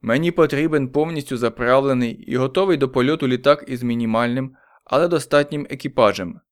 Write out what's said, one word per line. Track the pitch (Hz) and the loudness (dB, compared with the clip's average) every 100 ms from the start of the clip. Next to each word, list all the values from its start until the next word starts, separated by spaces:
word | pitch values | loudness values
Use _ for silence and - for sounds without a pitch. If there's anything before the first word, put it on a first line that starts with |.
Мені | 120 120 170 | -2 0 0
потрібен | 170 156 147 160 151 131 | 2 2 2 0 0 -2
повністю | 135 156 160 143 123 | -2 -2 -4 -6 -2
заправлений | 117 110 120 131 139 127 120 | -4 -2 2 2 2 0 -2
і | - - 123 | -6 -6 -2
готовий | 127 131 196 160 | 0 0 0 2
до | 135 | 0
польоту | 131 127 156 135 | 0 0 0 -2
літак | 127 135 143 - | 0 2 2 0
із | 127 | -6
мінімальним, | 123 120 117 113 120 123 131 _ _ _ | -4 -2 0 0 0 -2 -6 _ _ _
але | _ 135 175 | _ 0 2
достатнім | 170 135 147 147 147 143 | 0 2 0 0 -6 -8
екіпажем. | 135 147 131 110 101 90 - _ | -8 -6 2 2 2 -6 -10 _